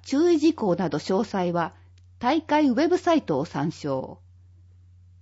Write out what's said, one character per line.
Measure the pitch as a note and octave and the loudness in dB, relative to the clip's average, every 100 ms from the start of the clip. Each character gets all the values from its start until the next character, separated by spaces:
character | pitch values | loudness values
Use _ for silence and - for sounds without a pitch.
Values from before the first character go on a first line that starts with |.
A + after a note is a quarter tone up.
注 | - C#4 F4 | -4 2 4
意 | D#4+ | 4
事 | D#4 | 2
項 | - G#3+ E3+ | 2 0 0
な | E3+ | -2
ど | D3+ | -4
詳 | - F#3+ | -2 -2
細 | A3 G3 F3+ | -2 -2 -2
は、 | E3+ D#3+ - - - - - | -2 -4 -8 -20 -20 -20 -6
大 | A#3+ D#4 | -2 -2
会 | - D4+ C#4+ | 0 2 2
ウ | |
ェ | A#3 E4 | 2 2
ブ | F4 | 0
サ | - | 2
イ | D#4+ | 0
ト | - B2+ | 0 -2
を | |
参 | E3 C#3+ D3+ | -2 -4 -4
照。 | - D3 C3 - C#3+ - - - - - - - - - - | -4 -6 -6 -6 -16 -20 -20 -20 -20 -20 -20 -20 -20 -20 -20